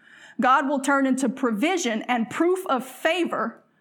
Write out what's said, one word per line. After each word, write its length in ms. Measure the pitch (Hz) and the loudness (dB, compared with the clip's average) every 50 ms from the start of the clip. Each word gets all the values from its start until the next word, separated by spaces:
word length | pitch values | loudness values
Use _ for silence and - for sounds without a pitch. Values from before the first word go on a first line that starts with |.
| - - - - - - - - | -20 -20 -20 -20 -20 -12 -4 0
God 280 | 233 247 262 302 285 | 2 4 4 4 2
will 120 | 269 294 262 | 2 -2 0
turn 260 | 277 294 277 277 269 | 0 2 2 2 4
into 220 | 262 254 262 269 | 2 2 2 0
provision 760 | 233 - - - 240 220 196 254 330 381 339 - 233 220 220 - | -2 -2 0 -2 -2 0 0 0 0 0 0 -2 -2 -4 -4 -2
and 260 | - 247 240 220 220 | -2 -2 -2 -2 -2
proof 360 | - - 330 349 370 370 - | -2 0 0 2 0 0 -2
of 180 | - 269 247 254 | -2 -2 -2 -2
favor 760 | - - - - 320 339 370 330 226 - - 220 233 - - _ _ _ _ | -6 -8 -2 -2 0 0 0 -2 -2 -2 -4 -4 -6 -6 -12 _ _ _ _